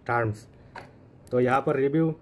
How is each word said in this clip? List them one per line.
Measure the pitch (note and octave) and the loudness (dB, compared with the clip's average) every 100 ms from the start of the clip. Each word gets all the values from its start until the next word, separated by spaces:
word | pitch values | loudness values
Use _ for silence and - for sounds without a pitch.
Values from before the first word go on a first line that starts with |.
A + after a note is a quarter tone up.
| - | -4
टर्म्स, | A#2+ A2+ G#2 - - - - - - - - - | -2 -2 -4 -12 -20 -20 -20 -20 -20 -20 -20 -4
तो | B2 | 0
यहाँ | B2 C#3 | 2 2
पर | D#3+ C#3 | 0 0
रिव्यू | C#3 D#3 D#3+ D#3 | 2 2 0 -4